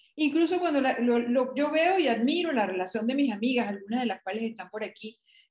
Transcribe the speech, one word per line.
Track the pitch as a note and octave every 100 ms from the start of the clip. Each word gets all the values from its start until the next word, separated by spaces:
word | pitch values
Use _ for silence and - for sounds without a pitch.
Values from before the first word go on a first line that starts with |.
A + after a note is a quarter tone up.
| _ -
Incluso | D4+ D4+ E4 F4
cuando | F4 C#4+
la, | B3+ A3+
lo, | A#3+ A#3
lo, | A#3+ B3+ B3+ A3+
yo | D4
veo | D#4 E4+ F#4+
y | C#4+
admiro | A3 B3 E4 E4+
la | C4+ G3
relación | F#3 F#3 A3 A3
de | C4+
mis | C#4
amigas, | G3+ A#3+ B3 G#3
algunas | G3 G#3 A#3+
de | A#3+
las | F#3+
cuales | - G#3+
están | A3+ A3+ F3+
por | G#3+
aquí, | G#3 - G#3+ - _ _ _